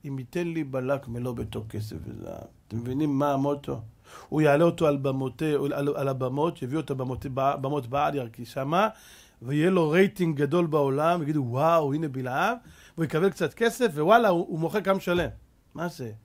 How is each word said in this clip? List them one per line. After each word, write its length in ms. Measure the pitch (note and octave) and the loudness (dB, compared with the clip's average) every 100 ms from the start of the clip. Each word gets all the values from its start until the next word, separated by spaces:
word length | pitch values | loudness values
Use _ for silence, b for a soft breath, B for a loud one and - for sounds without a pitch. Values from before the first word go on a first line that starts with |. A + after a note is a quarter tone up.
"אם 140 | D3 C3+ | -8 -10
ייתן 300 | B2 F3 F3 | -6 -4 -4
לי 160 | E3 | -4
בלק 440 | C#3+ C3 B2+ C#3 B2+ | -4 -4 -2 -2 -4
מלוא 240 | A#2+ B2 | -6 -6
ביתו 320 | A#2+ A#2 A2 A2 | -6 -6 -8 -8
כסף 280 | G#2 G#2+ D#2+ | -8 -8 -10
וזהב". 420 | - - A#1+ - - _ _ | -12 -12 -12 -12 -16 _ _
אתם 80 | A2 | -8
מבינים 420 | A#2+ C3+ D3+ C3+ | -4 -2 0 2
מה 140 | C#3+ | 2
המוטו? 480 | C#3 C#3 C#3+ - C3 G#2+ - B B B | 2 0 -2 -6 -10 -10 -20 B B B
הוא 120 | D3+ | 2
יעלה 240 | D3+ C#3+ | 6 6
אותו 220 | E3+ E3+ D#3+ | 6 4 2
על 100 | C#3 | 2
במותי-, 580 | C3+ C3+ C3 - D#3 | 0 -2 -4 -4 0
על, 420 | D3 C#3+ C#3+ C#3+ D3 | 0 0 -2 -2 0
על 120 | C#3 | -2
הבמות, 540 | C3 B2+ C3+ E3 E3 | -2 -2 0 -2 -2
יביא 140 | B2 D#3 | -4 -4
אותו 180 | C#3+ | -4
במותי-, 340 | C3+ B2+ B2+ C#3 | -4 -4 -6 -6
ב-, 200 | C3 C3+ C#3+ | 0 0 0
במות 260 | C3+ D3 A#2 | -2 -4 -2
בעל 280 | C#3 D3+ | -2 0
ירכי 300 | C#3+ A#2 A2+ | -2 -8 -12
שמה, 440 | A#2+ C#3 C3+ F3 G#3+ B B B B B | -10 -6 0 2 2 B B B B B
ויהיה 280 | A#2+ D3 E3+ | -4 2 4
לו 200 | F#3+ D#3 | 4 4
רייטינג 460 | E3+ G3 - E3+ C#3+ | 4 4 2 0 2
גדול 300 | D3 E3+ F3 | 2 2 2
בעולם, 560 | D3+ C#3 C3+ D#3+ F3 | 2 2 2 2 2
יגידו, 220 | D3 D3+ B2 | 0 -2 0
"וואו, 460 | B2 D#3+ E3+ D3 | 0 4 4 2
הנה 140 | D3 D#3 | -2 -4
בלעם", 480 | C3 B2+ C3+ G3 A#3+ D#3+ B B | -6 -4 0 0 -2 -10 B B
והוא 100 | - | -6
יקבל 260 | E3 D#3 F#3+ | -2 2 0
קצת 240 | - D#3 | 0 -4
כסף, 360 | - A#3 A3+ A#3+ | 0 -2 2 -2
ווואלה, 340 | D3 D#3 A#3 A3 | 2 6 6 6
הוא, 180 | F3 F#3+ | 2 0
הוא 100 | E3 | -2
מוכר 320 | D#3+ G3+ F#3+ | -2 0 0
עם 100 | F#3+ | 0
שלם. 300 | F3+ F3 D#3 - _ _ _ | 0 0 0 -6 _ _ _
מה 140 | D3+ E3+ | -8 -8
זה? 240 | - A#2+ G#2+ | -8 -12 -12